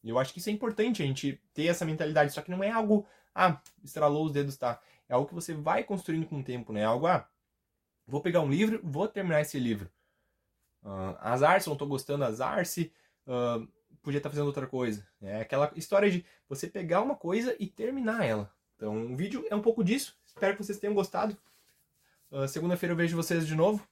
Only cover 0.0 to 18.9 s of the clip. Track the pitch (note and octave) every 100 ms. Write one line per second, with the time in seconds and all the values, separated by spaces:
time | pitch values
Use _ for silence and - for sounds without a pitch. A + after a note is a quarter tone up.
0 | A2+ A#2+ C3+ - G#3 G#3 A#3 G#3+ A3+ G#3+
1 | C#3+ C3+ C#3 - _ - D#3+ E3+ E3 D#3
2 | D3+ D3+ C#3+ D3 D#3+ F3+ G3+ A3+ G#3+ G#3
3 | - _ _ - F#3 D3 - _ D#3 D#3+
4 | D3 D3 D#3 C#3+ C#3+ C3+ B2 A#2+ _ _
5 | _ B2 C#3+ E3+ - D#3 D3+ - - -
6 | - D#3+ D#3 D3 B2+ B2 A2+ G#2+ G#2+ A#2+
7 | E3 E3+ - _ _ _ _ _ _ _
8 | - C#3 F3+ E3+ D3 C#3+ A3 A3 E3+ C#3
9 | G#3+ G#3 F#3 D3+ D3 C#3+ A#2+ G#2+ F#2 _
10 | _ _ _ _ _ _ _ _ G#2 G2
11 | F#2+ - A2 B2+ D3+ F#3+ F3+ C#3+ C#3+ C3+
12 | - C#3+ B2+ A2 C3 - F3+ - D#3+ _
13 | _ _ - B2 A#2+ A#2 A2+ _ _ -
14 | D3 C#3+ C#3+ D3 C#3+ C#3 C3 C3 B2 G#2+
15 | G2 _ G2 G#2+ - C#3 D3 E3 - G3
16 | A3 F3+ - _ _ C3+ E3+ G3+ E3+ F3
17 | B3+ C#4+ E3+ G3+ B3 - F#3 - A3+ C#4
18 | A3+ A3+ D3 G#2+ G#2 _ _ _ G#2+